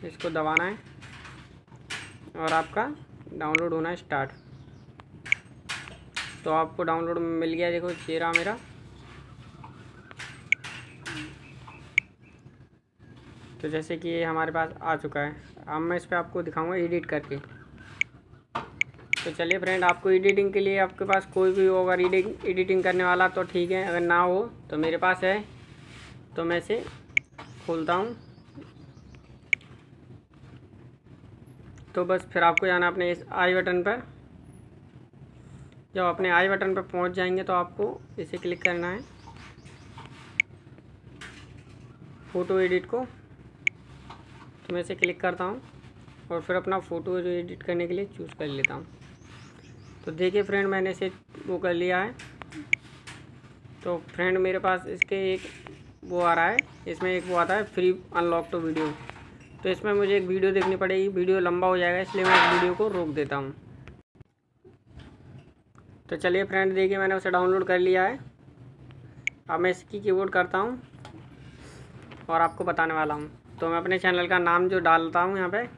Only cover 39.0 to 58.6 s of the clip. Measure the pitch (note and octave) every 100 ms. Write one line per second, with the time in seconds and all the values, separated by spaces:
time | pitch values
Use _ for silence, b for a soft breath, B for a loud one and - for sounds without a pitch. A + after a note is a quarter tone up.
39 | C#4 - - - - - - - - -
40 | - - - - - - - - - -
41 | - - - - - - - - - -
42 | - - - F3+ F3+ F#3+ F#3 F3+ F3+ A#3
43 | B3+ - - - - - - - - -
44 | - - - - - - - F3 E3+ F#3+
45 | F3 F3 F#3 F3 F3+ A#3 - - - -
46 | - - - E3+ D#3 F#3 F3+ F#3+ F3+ E3+
47 | F3 F3+ F3+ F3 F3 F3 - F3 F3 F3+
48 | G3+ - E3 - D3+ C#3 C3+ C#3 C3+ -
49 | - - - - - - - - - -
50 | - D#3+ F3+ G3+ G3 G3+ G3 G3 F#3 F3+
51 | F#3+ F#3 - - - F3+ F3+ E3+ F3+ F3+
52 | G3+ B3 - - - D#4 D4 - - -
53 | - - - - - - - - F3+ F3
54 | - - F#3 F#3 F#3 F#3 F#3+ F#3 F3 F3+
55 | - G3 F#3+ F#3+ - - - - - -
56 | - F3 F3 E3 E3+ A3+ - - - D#3+
57 | F#3 F3+ F3+ F3 E3+ G3 G3+ - F3+ F#3
58 | - - F3 E3+ E3 F3+